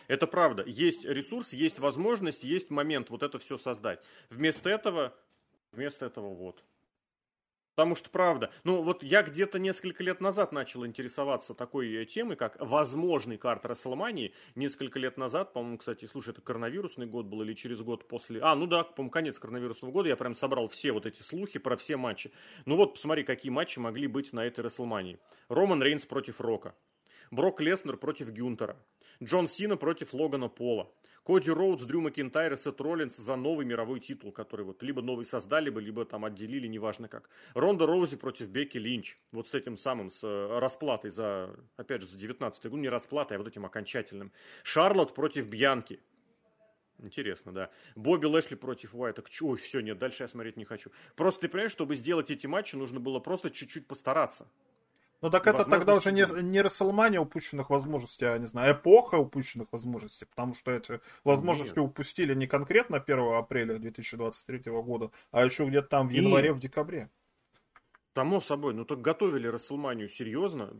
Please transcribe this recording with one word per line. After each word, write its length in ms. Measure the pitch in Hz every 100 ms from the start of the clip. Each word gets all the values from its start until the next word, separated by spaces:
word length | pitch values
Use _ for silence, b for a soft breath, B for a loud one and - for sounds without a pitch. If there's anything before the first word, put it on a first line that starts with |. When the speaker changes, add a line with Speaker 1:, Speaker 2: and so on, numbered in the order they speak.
| b
Speaker 1:
Это 200 | 139 165
правда. 360 | 180 165 104 117
Есть 380 | 113 170 - -
ресурс, 480 | 139 139 240 -
есть 260 | 131 160 -
возможность, 640 | 139 131 202 233 175 -
есть 260 | 131 180 180
момент 400 | 147 147 147 117
вот 140 | 113
это 160 | 143 135
все 180 | - 135
создать. 460 | 135 113 110 87 b b b
Вместо 400 | 120 156 151 180
этого, 460 | 214 214 170 127 - _ _ _ _ _
вместо 340 | 117 143 139 127
этого 300 | 120 101 90
вот. 280 | 92 - _ _ _ _ _ _ _ _ _ _ _ -
Потому 180 | 165 165
что 140 | -
правда, 420 | - 180 143 110 B
ну 180 | 170 185
вот 220 | 165 175
я 180 | 139 196
где-то 380 | 208 147 196 190
несколько 420 | 190 185 185 -
лет 200 | 185 185
назад 320 | 190 190 190
начал 320 | 147 131 127 120
интересоваться 680 | 113 123 - 139 127 -
такой, 380 | 120 120 143 120
э, 120 | 110 110
темой, 320 | 214 233 160
как 180 | 135 -
возможный 760 | 113 147 143 139 180 151 113 110
карт 280 | 123 110 120
Расселмании. 680 | 120 131 127 220 196 107 b b -
Несколько 420 | 139 - 135 135
лет 200 | 127 127
назад, 340 | 131 151 190
по-моему, 260 | 123 120 117
кстати, 260 | - 110 113
слушай, 240 | 139 117
это 120 | 113
коронавирусный 640 | - 117 117 165 185 - 120
год 200 | 120 104
был 160 | 107
или 120 | 107
через 280 | 107 120 117
год 260 | 113 117 -
после... 320 | 117 - 113
а, 140 | 156 147
ну 100 | 175
да, 200 | 170 170
по-моему, 260 | - 131
конец 280 | 165 160 -
коронавирусного 520 | 110 120 120 113 127
года, 160 | 160 175
я 80 | 123
прям 200 | 123 113
собрал 340 | 135 131 113
все 240 | - 147
вот 120 | 107 110
эти 160 | -
слухи 380 | - 170 202 -
про 160 | 127 120
все 220 | - 143
матчи. 340 | 123 101 - B B B -
Ну 120 | 160
вот, 160 | 202
посмотри, 320 | - 147 156 -
какие 260 | 123 135
матчи 260 | 127 170 -
могли 300 | 117 113 139
быть 240 | 127 135
на 140 | 120 117
этой 160 | 117
Расселмании. 560 | 117 - 120 107 92 87 _ b b
Роман 340 | 123 196 165
Рейнс 220 | 135 147 -
против 340 | 139 131 -
Рока. 360 | 113 107 98 - _ _ _ b b
Брок 280 | 120 185 190
Леснер 380 | 156 190 151 123
против 340 | - - 117
Гюнтера. 460 | 107 123 113 113 - _ _ b b
Джон 260 | 113 180 170
Сина 260 | - 208 196
против 360 | 147 165 135
Логана 340 | 127 151 139 123
Пола. 440 | - 123 110 92 _ b b -
Коди 240 | 185 143
Роудс, 320 | 160 190 165 120
Дрю 160 | 165
Макинтайр 520 | 156 147 131 151 160
и 40 | 139
Сет 220 | 147 -
Роллинс 340 | 139 170 139 -
за 180 | 107 131
новый 300 | 139 160 127
мировой 340 | 117 113 127
титул, 320 | - - 104
который 320 | 98 107 104
вот 200 | 98 95
либо 180 | 131 131
новый 240 | 120 123 117
создали 460 | 123 95 151 147
бы, 100 | 110
либо 240 | 107 110 110
там 180 | 107
отделили, 440 | 107 101 110 135 117
неважно 400 | 110 107 104 113
как. 240 | 113 - b b 123
Ронда 320 | 170 190 160
Роузи 280 | 180 170 139
против 340 | 135 - 107
Бекки 280 | 110 143 123
Линч. 400 | 110 123 - - _
Вот 160 | 113 113
с 60 | 135
этим 200 | - 110
самым, 360 | 139 123 95
с, 80 | -
э, 360 | 110 101 101 120
расплатой 500 | 131 - 151 117 107
за, 460 | 92 110 98 92 - 127 -
опять 260 | - 123
же, 40 | 95
за 80 | 95
девятнадцатый 500 | 107 127 120 - 117
год, 100 | 143
не 100 | 135
расплатой, 480 | 120 - 143 143 101
а 20 |
вот 80 | 107
этим 180 | 104 95
окончательным. 680 | 110 98 123 107 101 101 B B B
Шарлотт 540 | - 156 185 196 151 -
против 320 | 151 147 110
Бьянки. 520 | 107 139 127 - - _ _ _ _ _ _ _ _ _ _
Интересно, 500 | 104 - 110 90 -
да. 200 | 95 95 b b -
Бобби 320 | 113 175 151
Лэшли 280 | 160 156 135
против 380 | 127 117 104
Уайта. 300 | 120 123 110
К 60 | -
че? 160 | - 156
Ой, 100 | 120
все, 240 | - 135
нет, 160 | 107 98
дальше 260 | 127 -
я 40 | 123
смотреть 300 | 117 113 117
не 80 | 104
хочу. 260 | 107 - b b -
Просто 260 | 175 -
ты 60 | 165
понимаешь, 220 | 185 220
чтобы 240 | - 147 143
сделать 340 | 120 170 156
эти 160 | 143 139
матчи, 300 | 180 202 139
нужно 240 | 131 127
было 200 | 123 127
просто 300 | - 185 160
чуть-чуть 380 | - 123 160 -
постараться. 600 | 135 - 147 139 - - _ _ _ _ _ _ _
Speaker 2:
Ну 80 | 160
так 160 | 185 -
Speaker 1:
И 20 |
Speaker 2:
это 140 | 214
тогда 320 | 202 196 180 202
уже 160 | 196
не, 100 | 196
Speaker 1:
возможности 120 | 190
были. 100 | 165
Speaker 2:
не 180 | 180 190
Расселмания 580 | 196 - 190 202 226 190
упущенных 480 | 147 165 - 143 135
возможностей, 560 | 139 139 147 120 - 123
а, 120 | 117
не 80 | 117
знаю, 280 | 120 131 143
эпоха 400 | 165 220 226 170
упущенных 540 | 135 139 131 117 110
возможностей, 540 | 117 123 120 107 - -
потому 280 | - 123
что 180 | 120 -
эти 280 | 120 - 120 B B
возможности 560 | 143 139 175 151 131 160
Speaker 1:
Нет. 100 | 139
Speaker 2:
упустили 460 | 135 143 - 160 135
не 120 | 131
конкретно 520 | 139 143 202 240 147
первого 400 | - 131 120 117
апреля 400 | 113 127 113 110
две 120 | 113
тысячи 260 | 110 110 117
двадцать 280 | 113 110 -
третьего 380 | 123 123 117
года, 280 | 120 117 110 b b
а 120 | 120 127
еще 200 | - 143
где-то 220 | 139 139
там 220 | 143 131
в 20 |
Speaker 1:
Нет. 100 | 123
Speaker 2:
январе, 280 | 196 180 151
в 60 | 139
декабре. 500 | 131 - 156 170 107 _ _ _ _ _ _ _ _ _ _
Speaker 1:
Само 260 | - 139 190
собой, 320 | - 143 143
ну 120 | 110 117
так 160 | 139
готовили 460 | 120 165 202 139 117
Расселманию 640 | 117 - 143 143 117 101
серьезно, 640 | - 113 127 190 156 101